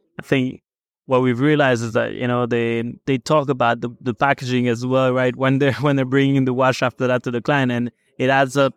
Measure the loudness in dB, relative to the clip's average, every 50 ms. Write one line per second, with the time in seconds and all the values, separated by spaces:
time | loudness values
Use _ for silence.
0 | _ _ _ -20 -6 -2 -2 0 0 -2 -6 -10 _ _ _ _ _ _ _ _
1 | _ 0 0 2 2 2 0 2 2 2 2 4 2 2 2 0 -2 -2 -2 -2
2 | -2 -2 -4 -6 -4 -2 -2 -2 -2 0 0 0 0 0 -2 -4 -4 -6 -10 -10
3 | _ -2 -2 -2 0 0 0 0 2 0 -2 0 0 0 0 -2 -4 -10 -10 -8
4 | -6 -6 -4 -2 0 -2 -2 -2 -2 -2 -2 0 0 0 -2 -2 -2 -2 0 2
5 | 2 2 0 0 0 0 -2 0 0 0 2 2 2 0 0 0 0 0 2 0
6 | 0 0 2 2 2 4 2 2 2 0 0 2 2 0 2 0 -2 -4 -2 _
7 | -2 0 0 -2 -2 -4 -6 -4 -2 0 0 0 0 0 -2 -2 -4 -6 -8 _
8 | _ _ _ -4 0 2 2 2 2 2 2 2 2 2 0